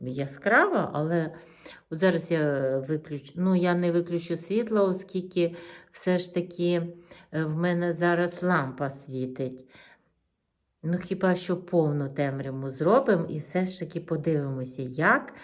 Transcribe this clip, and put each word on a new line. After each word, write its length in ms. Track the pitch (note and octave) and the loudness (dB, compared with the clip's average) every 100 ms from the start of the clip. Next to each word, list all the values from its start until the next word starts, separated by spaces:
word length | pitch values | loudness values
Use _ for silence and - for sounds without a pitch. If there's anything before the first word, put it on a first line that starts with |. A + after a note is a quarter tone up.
яскрава, 920 | B2+ C3+ C#3 - G3+ A#3+ G4 D4 D3+ | -8 -4 -6 -4 2 4 6 2 0
але 400 | C#3+ D#3 E3+ D#3 - - - - - _ | 0 0 0 0 -6 -18 -20 -20 -20 _
от 80 | D#3+ | 0
зараз 320 | F#3 F#3 E3 | 2 2 0
я 480 | E3 D3+ C#3 C3+ C3+ C3+ | 0 2 2 0 0 -2
виключ-, 440 | D3+ D#3 C#3+ - E3+ | -4 -6 -12 -10 -2
ну, 200 | F#3 F#3 | 2 4
я 180 | F3 | 4
не 180 | F3 F3 | 2 2
виключу 440 | E3+ F3 E3+ - E3+ | 2 0 -2 -2 -6
світло, 480 | - G#3 A3 G#3+ | -2 -2 2 2
оскільки 720 | G3 F#3 - F#3 F#3 - E3+ E3+ - - - | 2 2 -4 -6 -4 0 0 -2 -14 -20 -20
все 280 | - - F3+ | -6 0 0
ж 160 | F3+ | 0
таки, 480 | - F3 - F3 F3 E3+ - - - - | -4 -4 -2 0 2 0 -8 -20 -20 -8
е, 120 | D#3 | -4
в 120 | D#3 D#3 | -2 0
мене 360 | F3 F3 F3 | 0 2 0
зараз 500 | E3+ F3 E3+ F3 F3 | 2 2 4 2 0
лампа 480 | F3+ F3 C3+ B2+ C#3 | 0 2 0 -2 -4
світить. 760 | C#3 - C3 B2+ B2+ C3 B2+ - - - - _ _ _ _ _ _ _ _ | -6 -8 -6 -4 -4 -6 -6 -16 -20 -20 -20 _ _ _ _ _ _ _ _
Ну, 160 | D#3+ E3+ | -4 -4
хіба 360 | - F#3 F#3+ | -2 0 2
що 220 | F3+ - F3+ | 2 0 -4
повну 520 | - F3 D#3 D3 C#3 | 0 2 4 2 -2
темряву 640 | C#3 C#3+ C#3 C3+ C3+ C3+ | -2 -2 -2 -6 -6 -8
зробимо 560 | C3+ D#3+ A#3 C4+ F#3 E3 | 0 4 4 6 2 0
і 100 | D#3+ | -6
все 280 | - F3+ F#3 | -4 -2 -2
ж 120 | - | -4
таки 220 | D#3 E3 | -8 -8
подивимося, 800 | - D#3+ D#3 D#3 C#3 C3+ B2+ - | -4 -2 0 0 0 -4 -6 -8
як 500 | B2+ B2+ E3+ C4 - - | -6 0 2 2 0 -14